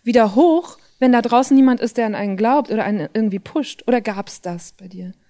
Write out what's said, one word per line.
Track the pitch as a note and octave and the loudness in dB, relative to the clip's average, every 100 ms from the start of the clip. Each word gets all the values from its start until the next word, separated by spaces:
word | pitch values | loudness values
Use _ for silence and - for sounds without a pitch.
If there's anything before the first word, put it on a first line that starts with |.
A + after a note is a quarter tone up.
wieder | - A#3 G#3+ | 0 2 4
hoch, | G#3 E4+ E4 E4+ - _ _ | 4 4 2 -2 -18 _ _
wenn | C4 | 2
da | A#3+ | 2
draußen | A#3 A#3+ C4 | 2 0 4
niemand | C4+ C4 B3 | 4 4 2
ist, | A#3 - | -2 -4
der | A3 | -4
an | |
einen | G3+ G3+ F#3+ | -4 -6 -2
glaubt | A3 C#4+ - | 0 0 0
oder | G#3+ | -4
einen | G3+ G#3 - | -2 -4 -4
irgendwie | A3 A3 F#3+ | -4 -4 -4
pusht? | - D#4 C4+ - - | -6 -6 -6 -8 -2
Oder | B3+ | -2
gab's | G#3+ G3 G3+ - | -2 -8 -12 -12
das | F3+ F3 - | -12 -12 -14
bei | _ F#3 | _ -20
dir? | F#3 F3+ - | -16 -16 -18